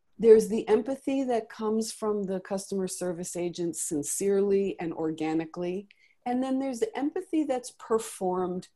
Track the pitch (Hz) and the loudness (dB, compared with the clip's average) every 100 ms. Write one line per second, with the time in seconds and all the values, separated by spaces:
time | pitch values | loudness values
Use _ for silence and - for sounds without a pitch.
0 | _ - 226 220 190 220 - 220 269 269 | _ 4 10 10 8 0 2 2 2 -4
1 | - 269 254 233 - - 214 220 220 - | -2 0 0 -2 -4 -4 -2 0 -2 -4
2 | 214 208 190 190 - 196 - 196 185 - | -2 -2 -2 -6 -4 -6 -4 -4 -4 -4
3 | 180 170 180 175 175 170 170 156 - 147 | -4 -4 -6 -4 -4 -4 -4 -4 -4 -4
4 | 143 - 196 196 202 196 196 - 165 - | -2 -2 2 2 4 2 0 -2 -6 -4
5 | 160 160 156 160 160 175 175 185 202 _ | -4 -2 -2 -2 -4 -6 -4 -6 -8 _
6 | _ _ 240 247 262 262 269 233 - - | _ _ -4 -2 0 -2 -2 -4 -4 -2
7 | 302 381 370 311 285 254 - - - 220 | -4 -4 -2 0 0 -2 -6 -14 0 0
8 | - - 185 180 180 180 - | 0 -4 -2 0 -2 -4 -10